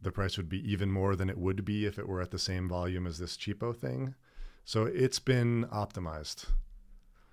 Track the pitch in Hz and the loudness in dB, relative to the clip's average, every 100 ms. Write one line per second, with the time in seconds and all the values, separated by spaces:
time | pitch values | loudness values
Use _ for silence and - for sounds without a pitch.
0 | 95 95 95 - 85 95 107 101 98 95 | -4 0 0 0 -2 -2 0 2 2 4
1 | 98 92 95 90 90 95 98 104 104 98 | 4 4 2 0 0 0 0 0 0 -2
2 | - 92 90 92 - 92 90 90 90 92 | -4 -2 -2 -2 -2 0 0 0 0 0
3 | 90 82 87 - - 101 120 117 131 127 | -2 -4 -6 -6 -4 -2 -2 -2 -4 -2
4 | 135 135 _ - - - - 110 113 - | -4 -6 _ -10 -10 -10 -2 2 2 4
5 | 131 - - 127 120 117 117 104 104 - | 2 2 2 4 4 4 0 -2 -4 -4
6 | 85 78 76 - - - - - - - | -6 -6 -8 -6 2 2 2 -10 -20 -20
7 | - - - | -20 -20 -20